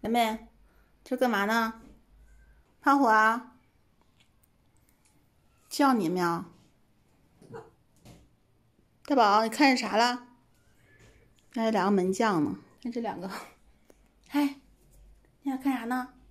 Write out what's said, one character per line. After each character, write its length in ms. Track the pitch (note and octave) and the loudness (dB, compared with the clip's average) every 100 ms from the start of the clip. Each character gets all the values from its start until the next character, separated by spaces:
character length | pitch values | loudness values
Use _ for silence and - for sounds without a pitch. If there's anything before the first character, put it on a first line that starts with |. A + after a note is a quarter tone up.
蓝 100 | G#3+ | -2
妹， 360 | A#3+ A3+ A3+ - _ _ _ _ _ | 0 0 -4 -14 _ _ _ _ _
这 140 | - B3+ | -8 -2
干 100 | B3+ | 0
嘛 180 | G#3+ G3+ | 0 0
呢？ 360 | A3+ A3+ A3+ - - _ - - - - _ _ _ | 0 -2 -8 -20 -20 _ -20 -20 -20 -20 _ _ _
胖 200 | - C#4 | 2 4
虎 60 | B3+ | 6
啊， 520 | A3 A3 A#3 B3 _ _ _ _ _ _ _ _ _ _ _ _ _ _ _ _ _ _ _ _ _ _ | 6 4 0 -8 _ _ _ _ _ _ _ _ _ _ _ _ _ _ _ _ _ _ _ _ _ _
叫 260 | - C#4+ | 0 2
你 140 | B3 E3 | 2 0
没 120 | F3+ | -2
有？ 260 | F3 E3+ - - _ _ _ _ _ _ _ _ - - - _ _ _ - - _ _ _ _ _ _ _ _ - | -2 -4 -10 -20 _ _ _ _ _ _ _ _ -20 -20 -20 _ _ _ -20 -20 _ _ _ _ _ _ _ _ -4
大 80 | C#4 | 2
宝， 280 | G#3+ G#3 | 4 4
你 60 | A3+ | 0
看 260 | A3 C#4+ B3+ | 2 2 2
见 0 | |
啥 220 | A3 G#3 | 0 0
了？ 300 | A#3+ B3 - _ _ _ _ _ _ _ - _ _ _ _ | 0 -2 -10 _ _ _ _ _ _ _ -20 _ _ _ _
那 120 | - A3+ | -4 0
有 60 | |
两 140 | A3 F#3 | 0 2
个 60 | |
门 220 | G3+ F#3 | 2 0
将 300 | F#3+ A3+ F3 | 0 0 0
呢。 160 | D3 - - _ | -2 -6 -16 _
看 80 | B3 | -10
这 100 | A#3 | -8
两 180 | A3+ - | -8 -10
个。 80 | F#3 F3+ - _ _ _ _ _ _ _ _ | -12 -14 -16 _ _ _ _ _ _ _ _
嗨， 180 | C#4+ C#4+ C#4 _ _ _ - - - _ _ | -2 -2 -4 _ _ _ -20 -20 -20 _ _
你 80 | C#4+ | -8
俩 80 | C4 | -4
看 160 | C#4 | -4
啥 120 | B3+ A#3 | -4 -4
呢？ 280 | B3+ C4 - - | -6 -8 -16 -20